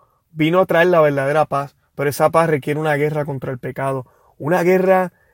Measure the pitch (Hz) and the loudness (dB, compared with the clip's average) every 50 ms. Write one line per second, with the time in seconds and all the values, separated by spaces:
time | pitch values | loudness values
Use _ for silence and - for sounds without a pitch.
0 | _ _ _ _ _ _ 160 156 151 160 175 185 185 - 170 165 170 185 180 165 | _ _ _ _ _ _ _ -2 -2 0 2 2 2 2 2 2 2 4 4 4
1 | 151 147 143 139 135 139 147 156 147 - 147 139 143 139 - _ _ _ _ - | 4 4 2 0 -2 0 0 0 0 0 -2 -4 -6 -6 -12 _ _ _ _ -4
2 | 143 147 131 - 156 156 165 165 165 160 156 135 - 147 147 151 156 156 147 143 | -4 -4 0 2 0 2 2 2 2 2 0 -2 -2 -4 -4 -2 -2 -2 0 0
3 | 151 151 156 151 143 151 139 131 - 135 135 127 - 131 127 - 135 135 135 131 | -2 -2 -2 -4 -4 -6 -8 -8 -8 -10 -10 -8 -10 -10 -8 -6 -6 -4 -6 -6
4 | 120 - _ _ _ _ _ _ 143 147 180 180 170 180 185 185 185 180 185 185 | -8 -12 _ _ _ _ _ _ -4 -2 -2 0 2 2 2 2 4 2 2 2
5 | 185 180 - _ _ _ | 2 -2 -6 _ _ _